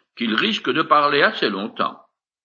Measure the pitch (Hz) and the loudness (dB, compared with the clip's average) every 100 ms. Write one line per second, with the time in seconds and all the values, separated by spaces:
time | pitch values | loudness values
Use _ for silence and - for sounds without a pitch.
0 | _ - 117 110 208 208 - 147 156 151 | _ -6 -2 0 0 -2 -2 -2 2 2
1 | 147 143 185 208 127 98 104 - 80 - | 4 4 2 2 -2 -2 -6 -4 -6 -6
2 | _ _ _ _ | _ _ _ _